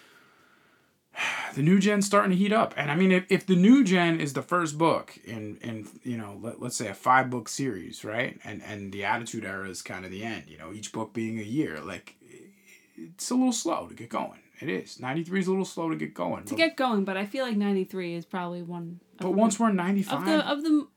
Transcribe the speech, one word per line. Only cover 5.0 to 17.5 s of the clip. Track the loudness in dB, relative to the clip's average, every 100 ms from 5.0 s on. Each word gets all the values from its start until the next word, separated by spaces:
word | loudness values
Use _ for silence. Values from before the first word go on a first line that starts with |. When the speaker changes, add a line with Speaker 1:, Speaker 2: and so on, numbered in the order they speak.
| -4 -16
Speaker 1:
in, | -12 -10 -10 -10
in, | -10 -10 -10 -12
you | -8 -8
know, | -8 -10
let, | -12 -10
let's | -8 -6
say | -6
a |
five | -2 4 4 4
book | -4 -6
series, | -4 -4 -4 -10 -12
right? | -8 -6 -6 -8
And, | -14 -12
and | -12 -10 -10
the | -6
Attitude | -2 -2 -4 -8
Era | -8 -8 -8
is | -10
kinda | -10 -10 -10
the | -10
end, | -10 -10 -14
you | -16
know, | -14
each | -12 -10
book | -8 -8
being | -6 -4 -6
a |
year, | -4 -2 -2 -6
like, | -8 -10 -14 -20 -20 -20 -20 _ _ -20 _ -18
it's | -16 -10 -2
a |
little | 2 2
slow | 0 -2 -4 -6
to |
get | -12 -8
going. | -6 -6 -10 _ -10
It | -6
is. | -6 -8 -10
Ninety-three | -6 -4 -2 -2
is | 0
a |
little | 0
slow | -2 -4 -4
to | -4
get | -6
going. | -4 -4 -4
Speaker 2:
To | -4
Speaker 1:
But | 0
Speaker 2:
get | 0 2
going, | 0 0 0
but | -4
I |
feel | -4 -4
like | -2